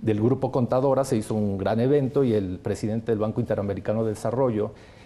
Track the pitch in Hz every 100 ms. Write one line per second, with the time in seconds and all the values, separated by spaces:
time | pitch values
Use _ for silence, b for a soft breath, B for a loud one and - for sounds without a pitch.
0 | 113 104 113 135 127 135 117 127 135 131
1 | 135 113 107 110 104 98 95 110 127 147
2 | 131 143 131 107 92 92 - 98 107 110
3 | 110 107 107 113 113 104 101 95 101 110
4 | 113 104 117 117 131 107 107 - B B